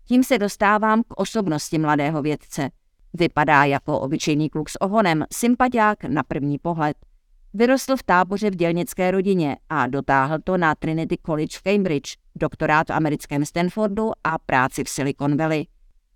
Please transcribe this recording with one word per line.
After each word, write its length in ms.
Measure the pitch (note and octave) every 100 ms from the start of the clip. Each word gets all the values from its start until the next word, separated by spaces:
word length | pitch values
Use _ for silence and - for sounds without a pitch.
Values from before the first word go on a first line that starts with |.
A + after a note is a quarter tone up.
| -
Tím 180 | B3
se 140 | C4 A#3+
dostávám 640 | G3+ - G3+ G#3 A3 A3
k 160 | - -
osobnosti 580 | - - F#3 D3+ - D#3+
mladého 440 | D#3 D3+ C#3+ D#3+
vědce. 480 | D3 D3 - - C#3 - _ _ _
Vypadá 500 | E3+ E3+ - D3+ D3
jako 360 | C#3+ C#3 - D3
obyčejný 500 | C3+ D#3 - D3 D#3
kluk 200 | D#3 D3+
s 120 | -
ohonem, 440 | F#3+ A3 G3 D#3 -
sympatiák 680 | - A#3+ B3 B3+ A#3 G#3+ G#3
na 200 | - D3+
první 340 | - D#3 C#3+ C#3+
pohled. 400 | E3+ E3 D3+ - _ _ _ _ -
Vyrostl 440 | G3+ A#3+ C4 - C4+
v 60 |
táboře 460 | - F3+ F3+ G3 G#3+
v 60 | F#3
dělnické 560 | E3+ F3 E3+ - F#3
rodině 460 | F#3+ F#3+ F#3+ D3+ - -
a 180 | D3+ B2
dotáhl 500 | C#3 C3+ C3+ C3+ D#3
to 140 | D#3+ F#3
na 180 | E3 D3+
Trinity 420 | E3+ D#3+ D#3+ F3 -
College 320 | D3+ D#3 -
v 40 |
Cambridge, 560 | F#3+ G#3 F#3+ C#3+ - - _ -
doktorát 520 | D#3 - D#3 D3+ D#3+
v 40 |
americkém 540 | D#3 D#3 D3 - C#3+ D3
Stanfordu 680 | E3+ F3 A3+ G#3+ G3 A3 -
a 140 | - D#3+
práci 440 | - C3 C3 -
v 60 | -
Silicon 480 | - C#3 - C#3+ D3
Valley. 280 | D#3+ D#3 - _ _ _ _